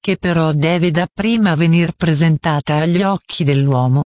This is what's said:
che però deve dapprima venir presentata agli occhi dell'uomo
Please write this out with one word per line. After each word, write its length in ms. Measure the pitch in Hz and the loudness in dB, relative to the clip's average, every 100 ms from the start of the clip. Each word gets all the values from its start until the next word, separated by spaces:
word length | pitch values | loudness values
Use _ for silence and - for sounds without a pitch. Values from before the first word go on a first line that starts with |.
che 160 | - 190 | -4 -4
però 360 | 180 165 160 | -2 0 0
deve 380 | 151 156 175 175 | 0 0 0 0
dapprima 640 | 160 180 - 208 233 208 | 0 -4 -4 -2 0 0
venir 380 | 156 165 165 170 | 2 2 2 0
presentata 840 | - 175 151 165 151 170 147 - 151 | -2 -2 0 2 0 0 -2 -2 -2
agli 260 | 165 175 | 0 0
occhi 420 | 196 196 _ - | 0 -4 _ -4
dell'uomo 580 | 147 139 139 131 127 131 147 | 0 0 0 0 0 0 -2